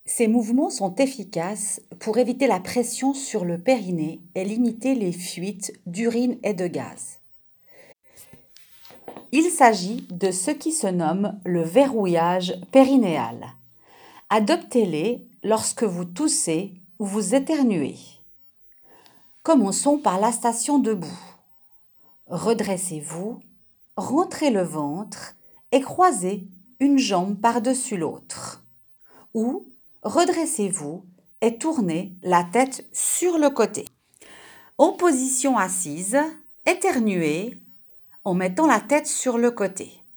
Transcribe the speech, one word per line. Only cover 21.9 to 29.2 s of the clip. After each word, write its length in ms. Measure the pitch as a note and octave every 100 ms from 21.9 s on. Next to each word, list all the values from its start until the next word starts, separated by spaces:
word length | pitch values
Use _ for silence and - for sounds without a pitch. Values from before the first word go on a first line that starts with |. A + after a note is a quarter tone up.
| _ _ _ _
Redressez-vous, 1120 | F3 E3+ A3+ G3+ F#3 - D#3 D3 D#3+ G3 B3 - _ _ _ _ -
rentrez 540 | F#3 C4+ F#4 - D4+
le 120 | G#3+
ventre 720 | F3+ D3+ D3 D#3 G#3 - - _ _ _ _
et 80 | C4
croisez 680 | C4+ - F#4 B3 F3+ G3+ - - _ _
une 200 | C#4 C#4
jambe 420 | G#3+ F#3+ F#3 G3+
par-dessus 560 | A#3 A#3 A#3 C4 - G3
l'autre. 680 | D3+ - _ - - - _ _ _ _ _ _